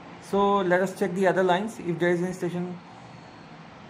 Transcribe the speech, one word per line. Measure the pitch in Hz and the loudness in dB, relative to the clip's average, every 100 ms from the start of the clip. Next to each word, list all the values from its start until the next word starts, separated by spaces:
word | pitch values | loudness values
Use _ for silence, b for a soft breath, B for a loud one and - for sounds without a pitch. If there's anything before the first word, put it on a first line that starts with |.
| - - | -18 -18
So | - 196 202 202 | -2 2 4 4
let | 180 180 | 4 4
us | 190 - | 2 0
check | 196 175 | -2 2
the | 185 | 4
other | 170 | 4
lines | 185 175 214 - | 4 2 0 -6
if | 175 160 | -6 0
there | 175 | 2
is | 175 | 2
any | 180 | 0
station | 180 175 175 180 175 - - - - - - - - - - - | -4 -4 -4 -6 -8 -14 -18 -18 -18 -20 -20 -20 -20 -20 -20 -18